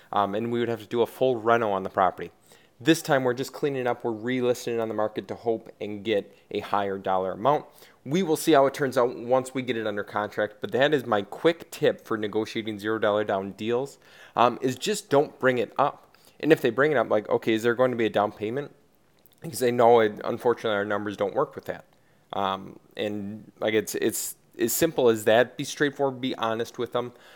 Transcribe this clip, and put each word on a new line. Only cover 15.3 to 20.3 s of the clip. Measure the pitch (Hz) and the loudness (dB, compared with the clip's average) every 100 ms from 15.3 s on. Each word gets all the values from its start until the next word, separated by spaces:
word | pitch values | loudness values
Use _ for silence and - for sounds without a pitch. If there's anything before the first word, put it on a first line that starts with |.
| - | 0
bring | 131 123 | 0 0
it | 101 - | -2 0
up. | 139 - _ _ _ _ | -2 -2 _ _ _ _
And | 147 | 4
if | 156 | 4
they | 123 | 4
bring | 110 151 | 2 2
it | 135 | 2
up, | 113 | 2
like, | 107 101 | 0 0
"Okay, | 120 - | 0 2
is | 110 | 0
there | 117 117 | 2 2
going | 127 | 2
to | 120 | 2
be | 110 | 0
a | |
down | 107 104 | 2 0
payment?" | - 107 131 147 - _ _ _ _ _ _ | -2 -6 -6 -8 -16 _ _ _ _ _ _
Because | 165 107 | -12 -2
they | 123 | 0
know, | 120 117 120 | 6 8 8
it, | 107 104 | 6 0
unfortunately, | - | -6